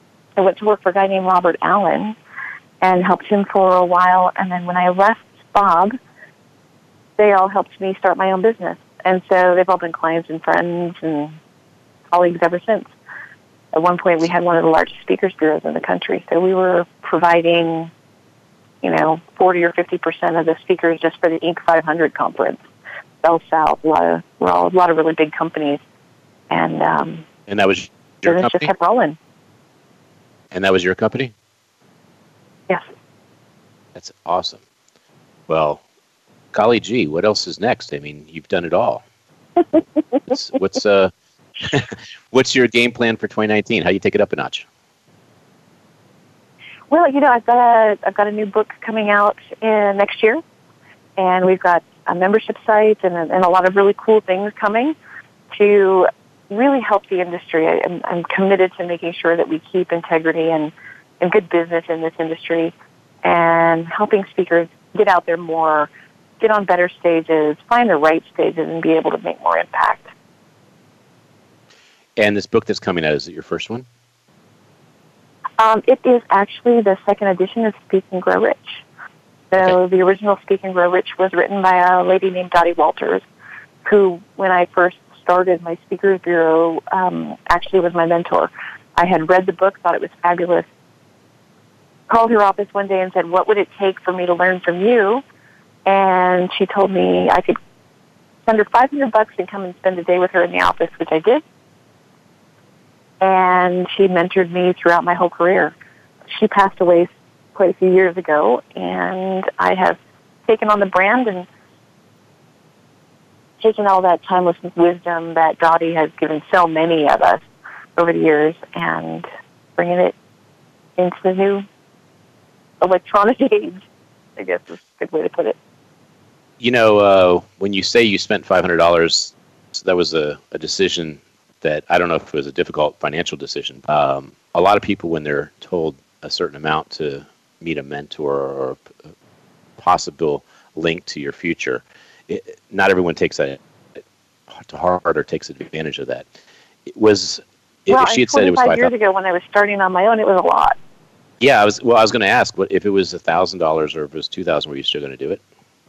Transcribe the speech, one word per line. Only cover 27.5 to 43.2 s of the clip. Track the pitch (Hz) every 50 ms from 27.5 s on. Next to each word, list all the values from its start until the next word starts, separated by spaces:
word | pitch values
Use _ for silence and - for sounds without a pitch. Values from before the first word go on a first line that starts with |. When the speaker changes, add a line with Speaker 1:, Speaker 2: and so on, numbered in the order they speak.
| 202 208
Speaker 2:
that | 196
was | 190 196 - - - _ _ _ _ _ _
your | - - 170
Speaker 1:
business | 180 185 -
Speaker 2:
company? | - 180
Speaker 1:
just | 156
kept | 151 196 190
rolling. | 175 175 220 254 202 151 156 - _ _ _ _ _ _ _ _ _ _ _ _ _ _ _ _ _ _ _ _ _ _ _ _ _ _
Speaker 2:
And | - 92 98
that | 95
was | 95 95 87
your | 92 95
company? | - 113 110 - 123 135 123 107 _ _ _ _ _ _ _ _ _ _ _ _ _ _ _ _ _ _ _ _ _ _ _ _ _ _ -
Speaker 1:
Yes. | 185 - - - - _ _ _ _ _ _ _ _ _ _ _ _ _ _ _ _ _ _ _ -
Speaker 2:
That's | - - - - _ -
awesome. | - 87 90 87 - - - _ _ _ _ _ _ _ _ _ _ _ _ _ _ _ _ _
Well, | - 80 80 78 73 73 - _ _ _ _ _ _ _ _ _ _ _ _ _ _
golly | - - 104 117 120 107
gee, | - - 113 127 92
what | 73 76 85 92
else | 107 104 - -
is | 90 78 -
next? | 92 123 127 - - - -
I | 71
mean, | 71 73 73 - - 78
you've | 80 82 -
done | - - 90 85
it | 82 80
all. | 95 120 - - - - _ _ _ _ _ _ _ _ _ -
Speaker 1:
<laughs> | 349 - - - 320 - _ - 294 311 _
Speaker 2:
What's, | - 277 - - 254 - - -
what's, | - - 95 95 - - -
uh, | 104 101 98 95 92 - _ _ _ _ _ _ _ - -
<laughs> | - - - 139 - - - - - - - - _ _
what's | - 127 131 - -
your | 135 123
game | 120 - 120 120 120
plan | 120 120 120 113 110
for | -